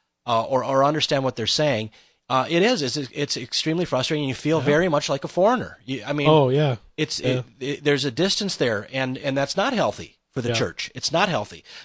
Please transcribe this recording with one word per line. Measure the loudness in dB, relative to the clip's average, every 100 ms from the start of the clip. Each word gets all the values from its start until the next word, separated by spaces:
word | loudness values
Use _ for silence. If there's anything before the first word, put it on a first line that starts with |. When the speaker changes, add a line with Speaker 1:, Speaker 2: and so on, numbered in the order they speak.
| _ _ -2
Speaker 1:
uh, | 0
or, | 2 -2
or | 2 4
understand | 4 2 0 0
what | 0
they're | -2 -2
saying, | 0 2 0 -4 -12 _ _ -2
uh, | 0 2
it | 2
is. | 2 2
It's, | -2 -4
it's | -6 -6 -4 -4
extremely | -6 -4 -2 0
frustrating. | 0 0 0 -2 -2
You |
feel | -2 0 0
Speaker 2:
Yeah. | 4
Speaker 1:
very | 2 4
much | 0 0
like | -4
a | -4
foreigner. | 2 4 4 -2 -12
You, | -8 -8 -4
I |
mean, | 0 6
Speaker 2:
Oh, | 6 6
yeah. | 4 2 0 -6 -6
Speaker 1:
it's, | -4 -2
Speaker 2:
Yeah. | -2
Speaker 1:
it, | -2 -4 -10
it, | -6 -2
there's | 0 2
a | 0
distance | 0 0 0 -4
there, | 0 0 0 -4
and, | -4 -4 -4
and | -4 -2
that's | -2 0
not | 0
healthy | 0 0 -2 -12 _ _
for | -6
the | -2
Speaker 2:
Yeah. |
Speaker 1:
church. | 0 -2 -4 -10
It's | -6 -4
not | 0 0
healthy. | 0 -4 -12 -20 -20